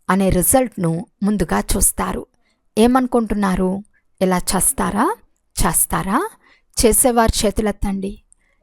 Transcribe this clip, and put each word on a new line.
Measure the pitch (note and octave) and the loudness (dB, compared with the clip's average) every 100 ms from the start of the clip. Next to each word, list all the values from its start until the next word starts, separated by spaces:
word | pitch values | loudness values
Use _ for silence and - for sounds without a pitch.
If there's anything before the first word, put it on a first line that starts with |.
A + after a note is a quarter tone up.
| - | -2
అనే | F#3+ F#3+ | 0 2
రిజల్ట్ను | F3+ F3+ C4 B3 - E3 E3 - _ | 2 2 2 0 -2 -2 -2 -6 _
ముందుగా | G3 G#3 D#3+ G3 | -2 0 -2 -2
చూస్తారు. | G#3 G#3 F3 - F#3 - - _ _ _ _ - | -2 0 0 -2 -4 -6 -10 _ _ _ _ 2
ఏమనుకుంటున్నారు? | A#3 C4 B3+ B3 A3 G#3 G3 F#3 F#3 G3 - _ _ - | 2 2 0 0 0 -2 0 0 -2 -4 -10 _ _ -2
ఇలా | F#3 F3+ | 0 0
చేస్తారా? | - F#3 F3+ - F#3+ G3+ D4+ A#4 _ _ _ - F#3+ | 0 -2 -2 -2 -2 0 -2 -2 _ _ _ -2 0
చేస్తారా? | D#3+ - F3 E3+ A#3+ G#4 - _ _ _ - A3+ | 0 -2 -4 -2 -2 -4 -8 _ _ _ 0 2
చేసేవారు | A3 C4+ A#3 A3+ - G#3+ | 4 2 2 2 2 -2
చేతులెత్తండి. | G3 G#3+ G3+ G#3 G3 G3 G#3+ _ _ _ _ | -2 -4 -4 -4 -4 -8 -10 _ _ _ _